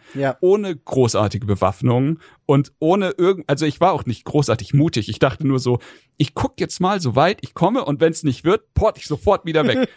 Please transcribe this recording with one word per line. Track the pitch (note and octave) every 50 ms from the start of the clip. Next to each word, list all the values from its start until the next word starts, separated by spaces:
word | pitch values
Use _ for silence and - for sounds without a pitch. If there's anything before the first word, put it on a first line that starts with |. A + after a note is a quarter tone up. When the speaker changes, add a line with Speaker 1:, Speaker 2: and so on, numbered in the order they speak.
| _ - -
Speaker 1:
Ja. | C3+ C#3 C3+ B2+ -
Speaker 2:
ohne | - F3+ F#3+ A3 G3+ F#3+ E3+
großartige | C#3 - - - C3+ B2+ A2+ - F#2+ G#2+ G2+ - G#2 A2
Bewaffnung | G2+ G2+ F#2 F#2+ F#2 F#2 - - B2 A#2+ B2 C3+ C#3+ D#3+ D#3 - - _ _ _
und | - C#3 C#3 C#3+ - - _
ohne | D#3 D#3 F3+ G#3 G3 F#3 - -
irgend-, | F3 F#3 G3 F#3 - -
also | D3 C3+ D#3
ich | D3+ - -
war | E3+ F#3
auch | F3+ C#3 -
nicht | B2+ A#2 - -
großartig | - C3 D3+ C#3+ - A2+ - G2+ - -
mutig. | C#3 D3 E3 - A#2+ G2+ -
Ich | G#2 -
dachte | - C3+ - - -
nur | C3+ C3+ C3
so, | A#2+ A#2+ A#2+ A2+ - - - - _ _ _ -
„Ich | C#3+ - -
guck | - - C4+ - -
jetzt | F#3 - - -
mal, | F3+ F#3 G#3 G3
so | F3 B2+ A2+
weit | C3+ D3+ F3 - -
ich | - - -
komme | - E3 F#3 A#3 C4+ -
und | - D3 -
wenn's | D#3+ E3 D#3+ - -
nicht | D3 B2 - -
wird, | D#3 G3 A3+ - _ _
port | - G3 A3 - -
ich | -
sofort | - D3+ - - G#3 G3 F3 -
wieder | F3 D#3 D#3 D3 C#3+
weg.“ | - B3+ B3+ - -